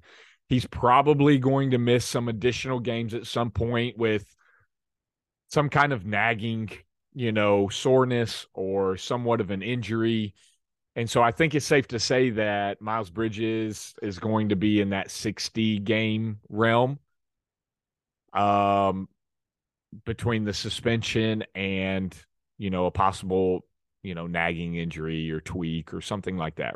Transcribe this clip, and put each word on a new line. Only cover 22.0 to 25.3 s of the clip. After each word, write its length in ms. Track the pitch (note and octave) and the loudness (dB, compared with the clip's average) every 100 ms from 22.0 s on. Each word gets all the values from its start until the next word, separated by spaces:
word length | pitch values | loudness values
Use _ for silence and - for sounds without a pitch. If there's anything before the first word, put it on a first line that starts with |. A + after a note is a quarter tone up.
| F#2+ - _ _ _ - | -4 -8 _ _ _ -8
you 120 | G2+ | -4
know, 180 | F#2 F2+ | 0 0
a 40 | |
possible, 720 | - F#2+ F#2+ F#2+ F#2 F#2 F2+ - _ _ _ | 2 2 0 -2 2 2 0 -6 _ _ _
you 120 | G2 E2+ | -10 -8
know, 120 | E2+ | -4
nagging 480 | E2+ E2+ E2 E2+ E2+ | -2 -2 -2 -6 -4
injury 560 | E2+ D#2 D#2+ D#2+ D#2+ | -6 -6 -6 -4 -4